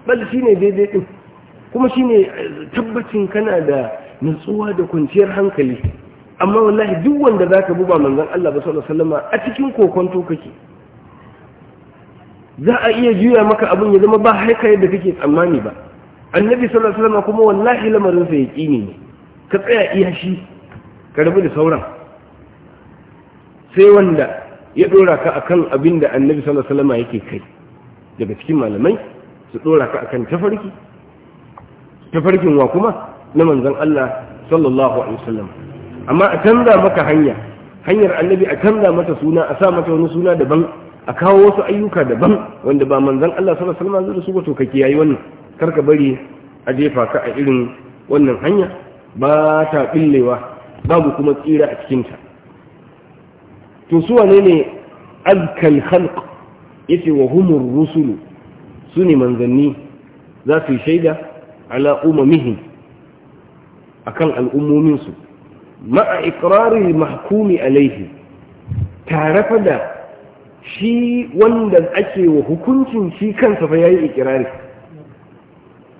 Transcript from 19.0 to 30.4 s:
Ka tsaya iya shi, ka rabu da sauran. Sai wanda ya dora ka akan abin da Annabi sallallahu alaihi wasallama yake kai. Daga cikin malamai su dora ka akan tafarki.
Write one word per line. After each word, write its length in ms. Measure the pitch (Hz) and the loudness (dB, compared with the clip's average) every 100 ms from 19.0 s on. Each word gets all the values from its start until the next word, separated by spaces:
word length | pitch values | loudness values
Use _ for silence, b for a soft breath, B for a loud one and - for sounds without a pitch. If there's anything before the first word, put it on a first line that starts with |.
| - - - - - | -20 -20 -20 -20 -6
Ka 80 | 196 | -4
tsaya 360 | 208 233 190 190 | 0 0 0 0
iya 160 | 180 | -2
shi, 240 | 165 180 185 - - - - - - - - | -2 -8 -8 -10 -20 -20 -20 -20 -20 -12 -2
ka 80 | 156 | 0
rabu 160 | 185 | 2
da 80 | 170 147 | 0 0
sauran. 240 | 160 147 90 - - - - - - - - - - - - - - - - - - | 0 -2 -6 -16 -20 -20 -20 -20 -20 -20 -20 -20 -20 -20 -20 -20 -20 -20 -20 -20 -8
Sai 140 | 180 202 | 4 6
wanda 380 | 202 190 156 131 - - - - - | 6 4 0 -2 -6 -16 -20 -12 -2
ya 120 | 170 | 2
dora 300 | 190 185 151 | 4 4 2
ka 140 | 170 147 | -2 -4
akan 300 | - 175 147 | -2 -2 0
abin 280 | 135 156 170 | 0 0 0
da 120 | 151 | 0
Annabi 320 | 135 139 151 | 0 0 0
sallallahu 240 | 143 143 131 | -2 -4 -2
alaihi 80 | 139 | -2
wasallama 200 | 139 117 | 0 0
yake 200 | 120 110 - | -4 -8 -10
kai. 160 | 98 - _ - - - - - - | -14 -16 _ -20 -20 -20 -20 -20 -10
Daga 160 | 107 107 | -10 -10
cikin 160 | - 156 | -4 -2
malamai 360 | 113 101 147 226 - - - - - | -2 -2 -2 -2 -8 -20 -20 -20 -18
su 80 | 113 | -8
dora 280 | 156 160 123 | 0 0 0
ka 180 | - - | -6 -8
akan 220 | 127 113 | -8 -6
tafarki. 420 | 170 | -4